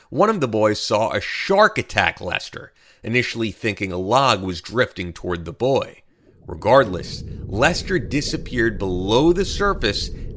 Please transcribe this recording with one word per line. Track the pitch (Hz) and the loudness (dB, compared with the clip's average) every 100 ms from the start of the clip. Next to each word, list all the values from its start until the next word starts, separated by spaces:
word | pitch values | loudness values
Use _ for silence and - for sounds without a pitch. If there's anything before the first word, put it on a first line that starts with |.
| _ | _
one | 131 208 | 2 2
of | 208 | 2
the | 127 | 0
boys | 107 107 104 | 2 2 2
saw | - 107 113 | 0 2 2
a | 101 | -2
shark | - - - 196 214 - | -4 -6 0 4 4 2
attack | - 107 92 - | 0 2 2 0
Lester, | 90 - - - - _ _ _ | -6 -6 -6 -14 -18 _ _ _
initially | 110 123 120 117 110 | -2 0 0 -2 -4
thinking | - 113 98 95 | -2 -4 -2 -4
a | 90 | -4
log | 95 123 135 101 | 2 4 4 2
was | 95 82 | -2 -6
drifting | - 113 113 - 87 | -4 -2 -2 -2 -10
toward | - 92 87 | -8 -6 -6
the | 85 | -6
boy. | - 127 127 - - _ _ _ _ - | -2 0 0 -2 -10 _ _ _ _ -14
Regardless, | 80 98 135 120 87 - - - - | -4 4 6 4 -2 -8 -10 -10 -12
Lester | - 101 147 - - 180 | -6 0 2 0 -2 -4
disappeared | - 139 143 156 - 123 113 98 | -2 -2 -2 -6 -4 0 0 0
below | 95 90 95 117 165 | -2 -2 2 4 6
the | 175 | 4
surface | 190 - 202 - 107 - - - - | 0 0 0 0 0 -2 -6 -8 -10